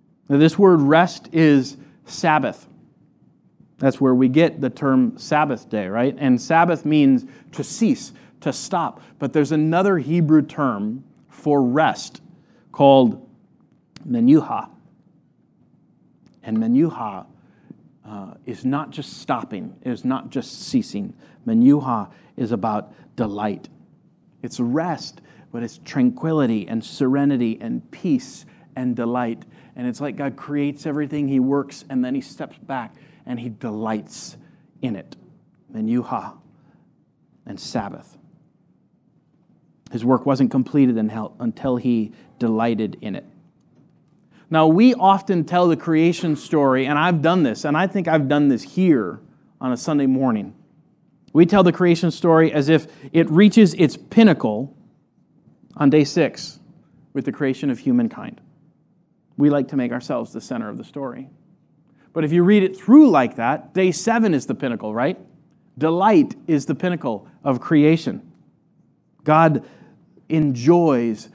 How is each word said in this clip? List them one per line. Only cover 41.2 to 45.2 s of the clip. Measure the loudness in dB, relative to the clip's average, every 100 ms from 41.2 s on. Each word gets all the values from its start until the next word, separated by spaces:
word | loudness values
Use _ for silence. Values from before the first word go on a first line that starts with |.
| -12 -10
until | -10 -6 -6 -4
he | -2 -2 -4 -12 _ -6
delighted | -2 -2 -2 -2 -4 -8
in | -12
it. | -12 -14 _ _ _ _ _ _ _ _ _ _ _ -2
Now, | 2 4
we | 6 4
often | 4 2 2